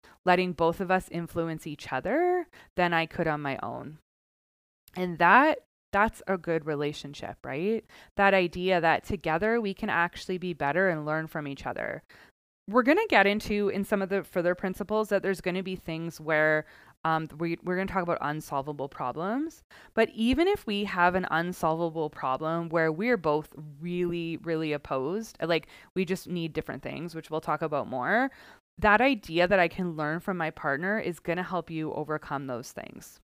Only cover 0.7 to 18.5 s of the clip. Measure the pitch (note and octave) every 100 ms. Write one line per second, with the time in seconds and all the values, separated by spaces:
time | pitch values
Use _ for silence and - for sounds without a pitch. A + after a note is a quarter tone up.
0.7 | E3+ F3+ F#3 - E3+ E3+ E3+ E3 D#3 D#3+
1.7 | D3 - C3 F3 C#4+ F4+ F4+ E4 - -
2.7 | - F3 E3 D#3+ - D#3+ D3+ C#3+ C3+ A2
3.7 | B2 B2 D#3 _ _ _ _ _ _ _
4.7 | _ _ F#3 F3+ D#3+ F3 A#3 D4+ - -
5.7 | _ _ G3 A3 - - F#3+ E3+ E3 D3+
6.7 | D3 D3 D3+ C#3+ C#3+ - - C3 C#3 G3
7.7 | A3+ - - - - G3 F#3+ F3 F3+ F3+
8.7 | F3+ E3 D3+ - F#3 D#3+ D#3+ G#3+ A#3 G3+
9.7 | F#3+ G#3+ D3 F3 - - F#3 F3+ D#3+ C#3+
10.7 | D#3+ F#3+ D#3 D3+ D#3 D#3+ D#3+ C#3+ C#3 B2+
11.7 | - A1+ - - - - _ _ _ -
12.7 | A3+ A#3+ F4 A4+ G#3 G3 G#3+ - G#3 G3+
13.7 | G3+ G3 G3+ F#3+ G3 - F#3 E3+ F3+ F#3+
14.7 | F#3 G3 G#3+ G#3+ G3+ G3 F#3 F#3 F3+ F#3
15.7 | F#3 - D#3+ E3 - D#3 D3+ D#3 D#3 D3+
16.7 | - - _ E3 D#3+ D#3+ D3+ E3+ E3+ F3+
17.7 | F3+ F#3+ F#3 F3 - D3 D3+ -